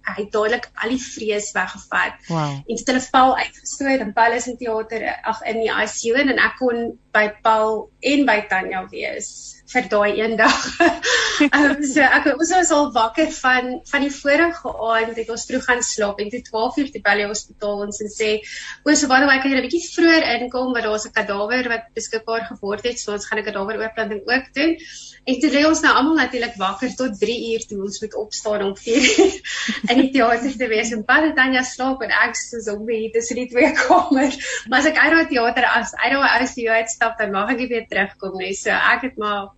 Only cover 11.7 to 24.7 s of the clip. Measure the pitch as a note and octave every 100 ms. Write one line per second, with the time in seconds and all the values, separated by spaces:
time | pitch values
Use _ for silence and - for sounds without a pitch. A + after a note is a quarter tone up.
11.7 | C#4 C#4+ C#4+ B3+ C#4 D4 C4+ E4 F#4 F4
12.7 | D4 D4 B3 A3+ C4+ D#4 - C4 B3+ B3
13.7 | B3+ - C#4+ C#4 - C#4+ D4 E4+ E4+ A#3
14.7 | - A3+ A3+ A3+ A3+ A3+ A3+ - B3+ B3+
15.7 | B3 A3+ - G#3 G3+ G#3 A#3+ - A3 A#3+
16.7 | C#4 C4+ G#3+ G3+ G#3 G3+ G#3+ - - G#3
17.7 | G3+ G#3 G#3 G#3+ - A3 G#3+ - - -
18.7 | - - D4 C#4 C4 C#4+ C4 C4+ C4 B3
19.7 | E4+ - - E4 D#4+ B3+ A#3 B3 B3+ B3+
20.7 | A#3+ G#3+ G#3+ G#3+ - G3 G3 G#3+ B3 B3
21.7 | A#3 - - - A3+ A3 A3+ A3+ A#3 G3
22.7 | G#3 A#3+ A#3+ - G#3 G#3 A3 G#3 G3+ G3
23.7 | G#3+ A3 A3 G#3+ G#3 A3 B3+ - C4+ D#4+